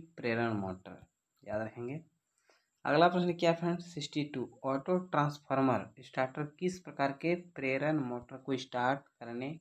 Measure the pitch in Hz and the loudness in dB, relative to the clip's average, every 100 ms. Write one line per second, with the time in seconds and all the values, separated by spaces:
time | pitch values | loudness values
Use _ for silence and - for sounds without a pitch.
0 | 165 - 123 113 117 104 95 92 92 90 | -4 -4 0 2 2 0 -2 -6 -10 -16
1 | - _ _ _ 101 107 110 120 120 151 | -18 _ _ _ -6 -4 -4 -6 -8 -8
2 | - _ _ _ _ _ _ _ 135 147 | -12 _ _ _ _ _ _ _ 2 6
3 | 175 185 175 170 170 165 175 170 - - | 6 6 2 2 2 4 2 -2 -4 -8
4 | 143 156 147 135 113 - 135 135 135 180 | -6 -4 -2 -4 -6 -6 -2 -2 0 0
5 | 180 151 147 147 - 135 135 113 95 - | 2 2 2 0 -2 2 4 2 -2 -14
6 | - - 131 151 147 - 180 180 - 143 | -8 -2 -2 -2 -8 -4 -4 -4 -8 -2
7 | 139 135 165 175 175 - 135 135 147 156 | -2 0 -2 -2 -4 -4 0 0 2 0
8 | 127 120 120 131 - 131 131 123 123 139 | 0 -6 -8 -10 -4 -4 -2 0 2 0
9 | - - 117 120 135 160 | -4 -16 -10 -8 -6 -8